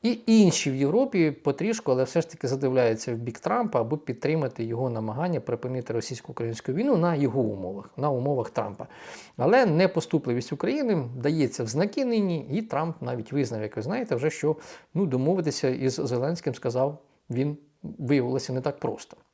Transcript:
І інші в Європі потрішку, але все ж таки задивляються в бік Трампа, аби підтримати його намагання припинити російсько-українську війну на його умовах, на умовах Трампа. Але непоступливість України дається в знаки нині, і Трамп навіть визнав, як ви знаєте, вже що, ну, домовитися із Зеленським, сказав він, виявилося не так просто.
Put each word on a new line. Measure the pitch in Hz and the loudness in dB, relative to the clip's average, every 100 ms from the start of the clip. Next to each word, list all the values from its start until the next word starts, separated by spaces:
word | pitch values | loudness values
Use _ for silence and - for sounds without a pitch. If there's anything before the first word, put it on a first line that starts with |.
І | 220 226 - | 0 0 6
інші | 220 196 - - | 8 8 6 0
в | 131 | 2
Європі | 139 196 269 190 156 | 2 4 2 4 2
потрішку, | 143 - 139 190 220 - | 2 -2 0 0 -2 0
але | 127 | 2
все | 131 170 | 2 0
ж | 160 | -2
таки | - 131 | -4 -4
задивляються | 135 139 131 120 113 117 | 0 2 4 4 2 -2
в | 117 | -6
бік | 120 117 | -6 -6
Трампа, | - 220 233 127 | -2 0 0 0
аби | 113 151 | 0 -2
підтримати | - 123 151 160 135 - | -4 -4 0 0 -2 -4
його | 113 117 127 | -6 -2 -2
намагання | 113 110 110 180 160 | -2 -4 -4 -2 -2
припинити | - 120 127 127 117 | -2 -6 -4 -6 -4
російсько-українську | 117 - 120 - 120 117 113 - | -4 -4 -10 -12 -6 -6 -4 -4
війну | 135 262 220 | -2 2 2
на | 175 | 2
його | 160 139 131 | 2 2 2
умовах, | 113 101 92 98 98 - | 0 -2 -8 -8 -12 -4
на | 143 | -2
умовах | 131 131 139 113 | 0 0 -2 -2
Трампа. | - 104 101 - - - - - - | -4 -4 -8 -14 -16 -18 -18 -18 -2
Але | 127 240 240 | 4 6 6
непоступливість | 156 185 180 - 160 131 120 120 | 4 4 2 0 -2 0 -2 -2
України | 139 202 285 262 190 123 127 | -4 -2 0 0 0 -2 -2
дається | 131 160 131 - | 0 2 0 0
в | 117 | -4
знаки | 123 202 208 | 0 0 0
нині, | 262 233 196 165 - | 0 2 0 -2 -2
і | 151 | -6
Трамп | 120 135 165 160 | -2 -2 -2 -4
навіть | 123 123 113 | -6 -6 -4
визнав, | 139 127 110 | -2 -2 -2
як | 107 - | -6 -6
ви | |
знаєте, | 110 220 247 | -4 -4 -2
вже | 120 147 | 0 -2
що, | - 147 156 - - - | 0 -2 -2 -6 -20 -8
ну, | 165 190 | -2 0
домовитися | 127 131 185 156 139 139 | 2 2 2 0 0 0
із | 131 131 | 0 -2
Зеленським, | 123 143 123 135 170 - | 0 -2 0 -2 -2 -4
сказав | 127 131 120 139 151 _ _ _ | -4 -2 0 0 -2 _ _ _
він, | 120 139 147 _ _ | -2 -2 -4 _ _
виявилося | - - 127 143 123 131 - | -16 -10 0 2 2 -2 -2
не | 131 | -4
так | 139 139 | -4 -4
просто. | 127 107 - - _ | -6 -6 -12 -20 _